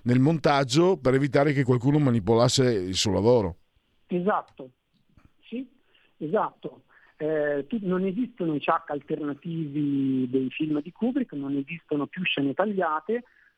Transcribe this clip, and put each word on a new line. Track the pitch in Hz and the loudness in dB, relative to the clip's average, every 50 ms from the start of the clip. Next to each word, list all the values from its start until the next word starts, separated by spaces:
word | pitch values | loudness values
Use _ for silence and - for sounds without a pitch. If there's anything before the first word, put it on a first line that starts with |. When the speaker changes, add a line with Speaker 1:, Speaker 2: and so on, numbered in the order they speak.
| - | 0
Speaker 1:
nel | 120 123 127 | 2 4 4
montaggio | 131 151 170 147 - 160 143 139 143 120 120 156 175 185 190 | 4 4 2 2 2 2 2 2 2 2 2 4 4 4 4
per | 147 127 131 127 | 2 2 2 2
evitare | 135 143 139 - 143 143 156 | 2 2 2 2 2 4 4
che | 139 139 135 | 2 2 2
qualcuno | 113 127 123 117 139 143 151 | 2 2 2 2 2 2 4
manipolasse | 147 131 117 117 87 101 117 113 120 123 - - 131 123 | 4 4 2 2 2 2 4 4 4 4 4 4 2 2
il | 117 98 90 92 95 | 2 0 -2 -2 -2
suo | - - 110 | -2 0 0
lavoro. | 92 95 101 117 127 120 98 85 82 _ _ _ _ _ _ _ _ _ _ - | 0 2 4 4 4 4 2 0 -4 _ _ _ _ _ _ _ _ _ _ -6
Speaker 2:
Esatto, | 185 175 175 208 196 165 - - _ - 135 131 _ _ _ _ _ _ _ _ _ _ _ _ _ _ | -4 -2 0 0 -2 -2 -4 -8 _ -18 -18 -18 _ _ _ _ _ _ _ _ _ _ _ _ _ _
sì, | _ - 220 247 269 - _ _ _ _ _ _ _ _ _ | _ -12 -12 -12 -12 -12 _ _ _ _ _ _ _ _ _
esatto. | - - 151 185 208 170 143 - _ - 160 - - _ _ _ _ _ _ _ | -12 -6 -2 -2 -2 -2 -2 -6 _ -14 -14 -14 -16 _ _ _ _ _ _ _
Eh, | - 156 151 156 151 147 147 147 143 139 | -8 -4 -2 -2 -2 -2 -2 -2 -4 -4
tu, | - 240 226 | -6 -6 -4
non | 196 180 180 185 190 | -2 -2 -2 0 -2
esistono | 196 180 226 247 - - - 180 160 151 | -2 -2 -4 -6 -6 -6 -6 -4 -2 -4
i | 139 | -2
Chuck | - - 165 165 - - | 0 0 0 0 -2 -6
alternativi | 147 147 - - 160 147 156 143 143 - - 175 165 165 160 143 139 151 147 143 139 139 135 135 131 131 127 | -10 -8 -8 -8 -8 -6 -6 -8 -8 -8 -8 -8 -6 -6 -6 -6 -4 -4 -2 -2 0 0 0 0 0 0 -2
dei | 123 127 131 131 127 | 0 0 -2 -2 -2
film | - - 156 151 151 147 | -4 -4 -4 -2 -2 -4
di | - 180 | -6 -8
Kubrick, | - - 220 247 262 285 233 - 160 | -8 -4 -4 -2 -2 -2 -4 -6 -8
non | 143 139 139 139 | -8 -6 -4 -4
esistono | 143 139 139 170 165 _ - 151 147 139 | -4 -6 -6 -10 -12 _ -6 -4 -4 -4
più | - - 185 185 | -4 -6 -6 -6
scene | - - - 143 139 131 | -4 -2 -2 -2 -2 0
tagliate, | - 190 214 202 185 175 160 156 156 - - 226 247 240 _ _ _ _ _ _ | -2 -2 -2 -2 -2 -2 -2 -2 -4 -4 -4 -6 -6 -6 _ _ _ _ _ _